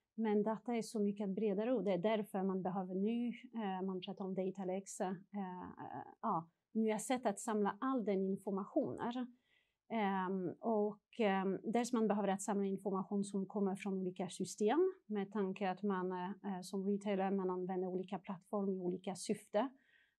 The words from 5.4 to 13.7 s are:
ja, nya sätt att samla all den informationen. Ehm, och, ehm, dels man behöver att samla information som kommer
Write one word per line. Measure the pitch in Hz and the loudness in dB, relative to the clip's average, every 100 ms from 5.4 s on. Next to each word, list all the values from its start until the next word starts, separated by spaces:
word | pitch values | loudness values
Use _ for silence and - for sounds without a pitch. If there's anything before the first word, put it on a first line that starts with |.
| 185 180 180 - - - - - | -6 -8 -10 -12 -10 -10 -12 -4
ja, | 226 170 165 _ _ | 0 0 -2 _ _
nya | 220 220 214 | 0 2 2
sätt | - 254 240 | 0 0 0
att | 208 | 0
samla | - 214 202 202 | 0 2 2 0
all | 262 262 | 0 0
den | 202 190 190 | 2 2 2
informationen. | 196 214 190 202 311 247 - 240 247 247 - _ _ _ _ - | 0 -2 -2 0 0 0 -2 -4 -4 -6 -10 _ _ _ _ -6
Ehm, | 226 196 190 185 190 175 - | 0 2 2 2 0 -2 -2
och, | 233 214 208 208 _ - | 0 2 2 -2 _ 0
ehm, | 208 190 190 185 | 2 4 2 0
dels | 226 233 240 | 0 0 2
man | 226 220 | 2 4
behöver | 202 196 | 4 2
att | 196 | 0
samla | - 196 | 0 0
information | 196 190 202 190 190 202 | 0 0 0 0 0 0
som | 196 196 190 | 0 -2 -2
kommer | 214 196 | 0 0